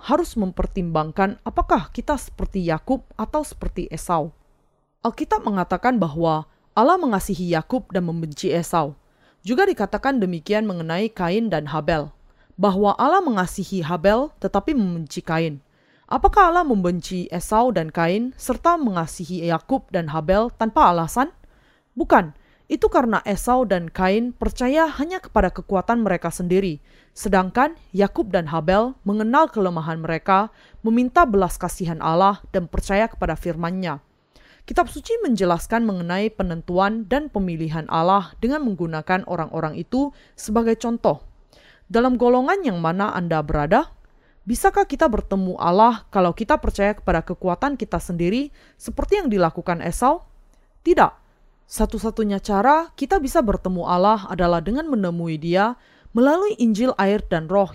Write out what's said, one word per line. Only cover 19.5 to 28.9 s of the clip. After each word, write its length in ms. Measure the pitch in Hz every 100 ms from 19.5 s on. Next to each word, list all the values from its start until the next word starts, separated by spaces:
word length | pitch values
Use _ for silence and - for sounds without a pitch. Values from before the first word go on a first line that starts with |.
| 160 - 262 -
dan 160 | 175 160
Habel 400 | 160 156 196 226 -
tanpa 320 | 226 262 240
alasan? 400 | 175 165 240 294 - _ _ _ _ _
Bukan. 400 | - 339 254 165 - _ _
Itu 240 | - - 440
karena 320 | 349 240 190 -
Esau 400 | 196 - 254 233
dan 180 | 185 170
Kain 480 | - 185 208 247
percaya 540 | - 226 - 247 302 320
hanya 320 | - 311 370
kepada 320 | - 220 185
kekuatan 460 | - - 190 180 233
mereka 320 | 208 175 170
sendiri, 480 | - 175 185 196 147 _ _ _
sedangkan 640 | - 214 190 185 240 294 330 -
Yakub 420 | 185 196 311 226
dan 140 | 180 160
Habel 460 | 165 160 190 240